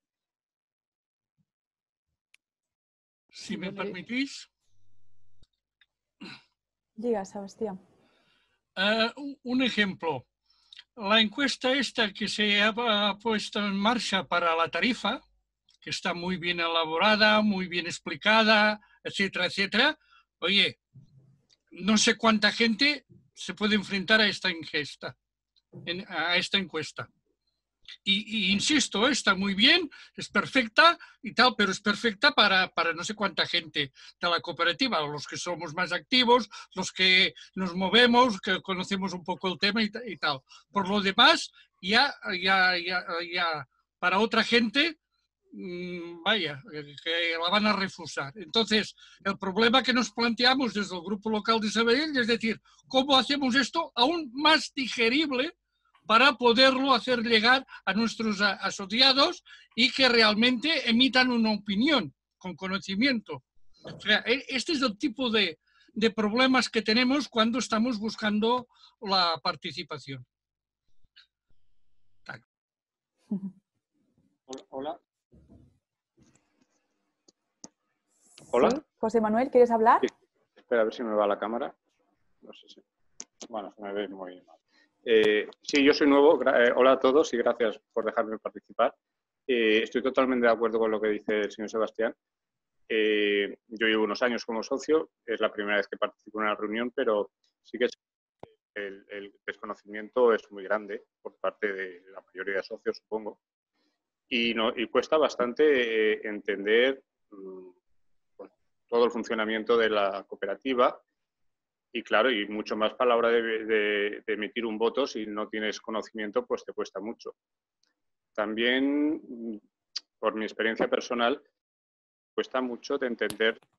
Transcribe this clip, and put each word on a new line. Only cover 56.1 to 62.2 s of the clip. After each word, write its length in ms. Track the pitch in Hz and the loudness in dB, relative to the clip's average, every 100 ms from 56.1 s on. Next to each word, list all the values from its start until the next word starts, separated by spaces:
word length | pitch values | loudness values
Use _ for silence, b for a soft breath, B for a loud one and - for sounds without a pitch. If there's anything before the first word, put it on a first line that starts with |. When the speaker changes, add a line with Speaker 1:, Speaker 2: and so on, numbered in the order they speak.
| 220 262 | 6 6
Speaker 1:
poderlo 600 | 254 240 226 269 262 277 | 6 4 6 6 4 2
hacer 260 | 247 - 240 | 2 2 -2
llegar 460 | 226 220 226 262 269 B - | 2 4 4 4 2 B -4
a 80 | |
nuestros 480 | 190 226 - 226 190 | 0 -2 -2 -4 0
a-, 140 | 202 190 | 0 0
asociados 840 | 190 - 190 226 269 262 320 359 B B B | -6 -6 -6 4 4 4 2 0 B B B
y 160 | - 240 | 0 0
que 200 | - 262 | 4 4
realmente 800 | 233 220 208 247 247 294 311 240 | 6 4 4 2 2 0 -2 2
emitan 420 | 226 262 254 254 | 4 4 4 4
una 220 | 240 220 | 2 2
opinión 600 | 208 - 196 277 277 147 - | 0 -2 0 2 2 0 -10